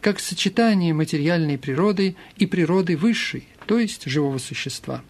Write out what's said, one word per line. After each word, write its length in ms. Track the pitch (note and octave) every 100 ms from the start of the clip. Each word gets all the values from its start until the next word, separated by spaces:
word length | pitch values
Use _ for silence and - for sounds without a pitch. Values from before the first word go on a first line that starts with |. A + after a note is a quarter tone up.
как 180 | - G3
сочетание 760 | - F3+ G3+ G3 A3+ G3+ F3
материальной 640 | D#3 D#3 D#3 D3 E3+ D#3 C#3
природы 580 | C3+ C3+ G3 G3+ G3 F3+ - -
и 80 | G3
природы 500 | F#3+ D#3+ F3+ F3+ E3
высшей, 520 | G#3 A3+ - B2+ - - -
то 120 | A3+
есть 260 | A3+ - -
живого 320 | C3+ C#3+ C3+
существа. 640 | - C3+ - - - B2+ -